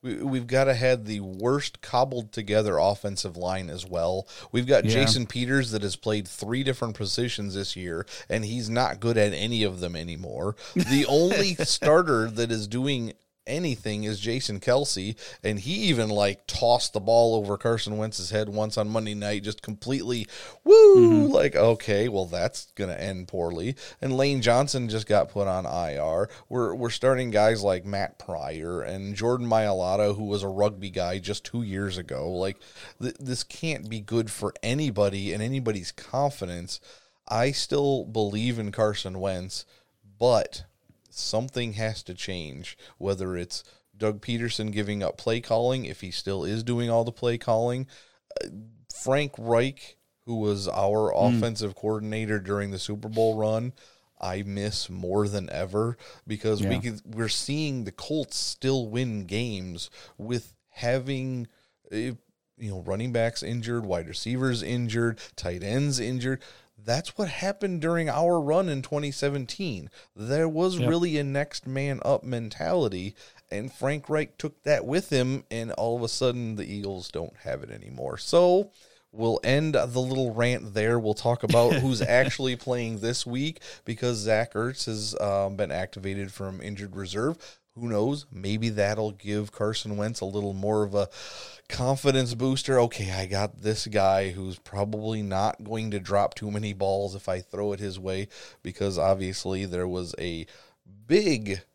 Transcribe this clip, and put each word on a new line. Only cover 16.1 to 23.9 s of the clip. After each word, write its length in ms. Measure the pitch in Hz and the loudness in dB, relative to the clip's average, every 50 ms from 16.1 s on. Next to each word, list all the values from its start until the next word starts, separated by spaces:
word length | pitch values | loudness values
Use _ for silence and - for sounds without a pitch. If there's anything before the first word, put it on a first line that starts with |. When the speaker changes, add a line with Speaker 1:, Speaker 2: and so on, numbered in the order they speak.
| 104 104 104 101 101 - _ | 4 4 4 4 2 0 _
Speaker 1:
tossed 480 | - - - - 117 120 120 - - - | -8 -4 2 4 6 6 6 4 0 -2
the 60 | 107 | -2
ball 340 | 95 98 113 117 117 117 113 | 2 6 6 8 8 6 6
over 220 | 110 104 101 104 101 | 2 2 0 -2 0
Carson 400 | - 117 117 110 104 104 107 107 | 2 0 0 0 0 -4 -4 -2
Wentz's 320 | 107 110 107 - 92 85 | -4 -4 -4 -6 -8 -2
head 180 | 104 107 107 104 | -2 -2 -2 0
once 300 | 101 107 107 107 104 - | 0 -2 -2 -2 0 -2
on 100 | 107 107 | -2 0
Monday 280 | 110 113 110 107 104 | 0 -2 -2 -2 -4
night, 260 | 104 101 104 104 101 95 | -4 -4 -2 -4 -4 -4
just 200 | 107 107 - - | -6 -8 -8 -8
completely, 640 | - 107 104 - 123 135 135 90 113 123 117 107 - - - - - - - _ | -10 -10 -8 -4 -4 -2 -2 0 -2 -2 -4 -4 -8 -10 -16 -16 -16 -18 -6 _
woo, 320 | 302 403 453 440 415 392 | 10 12 12 12 12 12
Speaker 2:
Mm-hmm. 360 | 370 359 349 330 311 294 285 277 | 12 12 12 10 8 8 8 6
Speaker 1:
like, 220 | - - 143 - | 6 6 6 6
okay, 520 | - - 117 117 101 - - 107 101 110 123 | 6 6 6 6 4 2 0 2 2 2 2
well, 200 | 107 101 92 87 | 2 0 -2 -2
that's 440 | 82 85 87 110 - - - - _ | -2 -2 -2 -2 -2 -4 -14 -14 _
gonna 180 | - 101 92 87 | -6 -4 -4 -4
end 340 | - 71 104 95 90 90 92 | -6 -6 -6 -6 -6 -8 -8
poorly. 480 | - 95 87 85 87 80 85 117 135 - - - | -4 -4 -2 -2 -2 -2 -4 -4 -4 -6 -10 -18